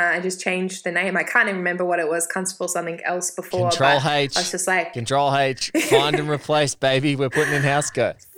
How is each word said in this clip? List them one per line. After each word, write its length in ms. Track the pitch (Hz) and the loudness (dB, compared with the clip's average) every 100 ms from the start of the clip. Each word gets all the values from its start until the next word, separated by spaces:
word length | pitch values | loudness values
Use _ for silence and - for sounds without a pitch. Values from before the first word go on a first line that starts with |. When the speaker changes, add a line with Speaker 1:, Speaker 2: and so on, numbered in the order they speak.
| 175 | 2
Speaker 1:
I 60 | 165 | 0
just 220 | 185 185 | -2 -4
changed 420 | - 185 185 185 | -4 -2 -2 -4
the 80 | 180 | -4
name. 240 | 175 185 180 | -2 0 0
I 80 | |
can't 240 | 160 247 220 | 0 2 2
even 120 | 190 | 0
remember 260 | 180 180 180 | -2 -2 0
what 140 | 175 | 0
it 100 | 156 | 0
was, 180 | 170 165 | 0 -2
Constable 400 | 190 185 - 180 | -4 -6 -6 -6
something 320 | 175 170 165 | -4 -6 -6
else 280 | - 180 180 | -4 -4 -4
before, 380 | - - 180 175 | -8 -6 -2 0
Speaker 2:
Control 300 | - 135 143 | 2 4 4
Speaker 1:
but 80 | 151 | 2
Speaker 2:
H. 240 | 147 139 175 | 0 0 -2
Speaker 1:
I 40 | |
was 100 | 180 | -4
just 160 | 180 - | -4 0
like, 260 | 185 170 | 0 -2
Speaker 2:
Control 400 | 123 113 139 143 139 | -4 -2 2 2 2
H. 360 | 135 131 - | 2 0 -2
Speaker 1:
<laughs> 180 | 320 - | -2 4
Speaker 2:
Find 260 | 339 143 151 | 4 4 0
and 120 | 151 | 0
replace, 460 | 147 - 151 143 - | -2 0 2 2 0
baby. 400 | 135 131 147 139 | 2 2 2 0
We're 140 | 131 | 0
putting 240 | 151 151 | 0 0
in 80 | 143 | 2
House 280 | 139 143 147 | 2 2 0
Go. 220 | - 107 - - | 0 0 -2 -14